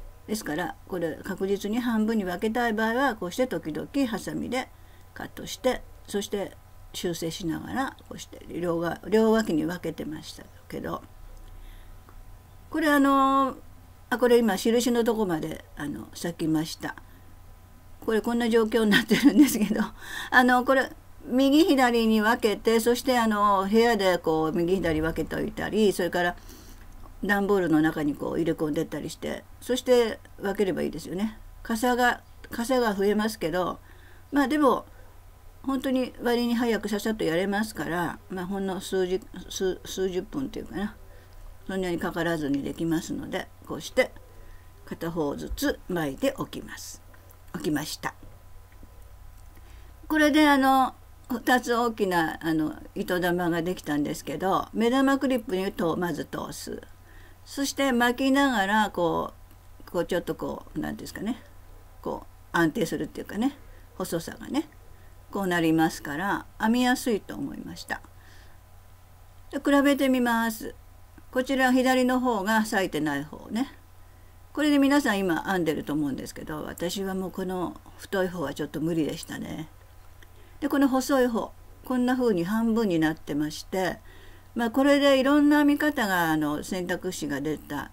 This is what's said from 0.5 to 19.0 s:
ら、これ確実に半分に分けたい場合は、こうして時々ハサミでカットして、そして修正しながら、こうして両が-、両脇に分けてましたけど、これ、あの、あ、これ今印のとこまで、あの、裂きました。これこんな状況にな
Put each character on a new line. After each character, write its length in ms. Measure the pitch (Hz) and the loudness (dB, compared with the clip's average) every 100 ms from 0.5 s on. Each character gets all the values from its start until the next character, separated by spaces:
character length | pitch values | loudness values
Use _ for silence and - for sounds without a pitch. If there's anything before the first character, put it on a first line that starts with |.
| 151 | -6
ら、 200 | 175 - - | -6 -8 -10
こ 100 | 180 | -4
れ 200 | 165 - | -4 -6
確 260 | - 190 190 | -8 -4 -2
実 220 | 196 202 | -2 -2
に 80 | 226 | -2
半 280 | 240 220 220 | 0 0 2
分 100 | 226 | 0
に 80 | |
分 140 | 185 175 | -2 -2
け 120 | 220 | -2
た 180 | 233 240 | 0 0
い 40 | |
場 180 | 220 220 | 0 0
合 40 | |
は、 220 | 233 277 240 | 2 0 0
こ 100 | 175 | -4
う 60 | |
し 40 | 208 | -2
て 100 | 254 | -2
時 260 | 170 160 | -2 -6
々 160 | 151 156 277 254 | -8 -4 -2 -2
ハ 100 | 196 | -2
サ 140 | - | -6
ミ 160 | 156 - | -6 -4
で 200 | - - - - - - | -4 -6 -12 -20 -20 -20
カ 100 | - | -14
ッ 40 | - | -14
ト 180 | - 165 | -12 -12
し 100 | - | -4
て、 260 | 262 - - - - | -2 -2 -6 -18 -8
そ 160 | 202 | -6
し 60 | 202 | -4
て 280 | 202 180 - - - - | -6 -6 -10 -20 -20 -16
修 220 | - 180 | -8 -6
正 160 | 165 165 | -4 -6
し 160 | - 165 | -6 -6
な 140 | 156 | -6
が 120 | - | -6
ら、 240 | 247 269 - - | -6 -6 -8 -16
こ 60 | - | -16
う 20 | |
し 80 | - | -16
て 180 | - - | -18 -12
両 300 | - 175 165 | -6 -2 -2
が-、 220 | 170 - 175 | -2 -4 0
両 240 | 214 220 | 4 6
脇 200 | 220 220 | 4 2
に 120 | 156 | 0
分 140 | 156 175 | 0 -4
け 120 | 165 | -6
て 120 | 160 | -8
ま 180 | 151 156 | -8 -10
し 120 | - | -12
た 100 | - - - - | -16 -18 -20 -14
け 120 | 71 | -10
ど、 220 | - - - - - - - - - - - - - - - - - - - | -8 -8 -10 -20 -18 -18 -18 -18 -18 -18 -18 -20 -18 -20 -18 -20 -20 -20 -8
こ 100 | 311 | 0
れ、 80 | 311 | 4
あ 100 | 285 | 4
の、 580 | 277 269 269 269 269 - - - - - - | 6 4 4 4 2 -2 -14 -20 -20 -20 -6
あ、 80 | 240 | 2
こ 100 | 240 | 6
れ 100 | 233 | 6
今 180 | 226 190 | 6 2
印 340 | 233 233 240 | 2 2 2
の 120 | 240 | 2
と 100 | 233 220 | 2 2
こ 100 | 196 | 0
ま 140 | 160 | -2
で、 240 | 156 156 - - | -4 -8 -14 -10
あ 100 | 147 | -8
の、 200 | - - | -8 -12
裂 200 | - 170 | -8 -8
き 140 | 165 160 | -4 0
ま 160 | 156 | 0
し 120 | 160 - | -2 -8
た。 200 | 240 - - - - - - - - - - - | -12 -12 -18 -20 -20 -20 -20 -20 -20 -20 -20 -10
こ 80 | - | -2
れ 80 | 220 | 0
こ 120 | 233 | 0
ん 40 | 233 | 0
な 100 | 233 | 4
状 160 | 226 | 4
況 200 | 220 226 | 4 4
に 60 | 214 | 4
な 100 | 202 | 4